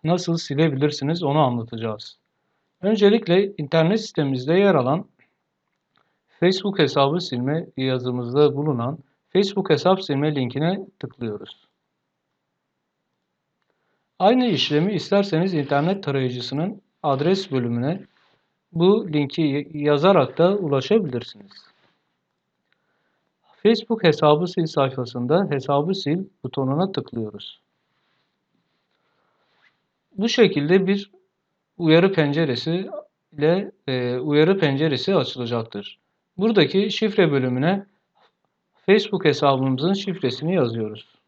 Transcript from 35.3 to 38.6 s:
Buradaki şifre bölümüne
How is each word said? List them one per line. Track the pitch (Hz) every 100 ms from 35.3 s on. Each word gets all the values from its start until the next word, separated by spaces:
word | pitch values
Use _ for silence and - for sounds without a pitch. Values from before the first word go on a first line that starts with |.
| 131 120 117 110 101 101 - _ _ _ -
Buradaki | 214 208 143 190 214
şifre | - 220 208 170
bölümüne | 143 127 123 151 196 196 _ _ _ _ _ _ _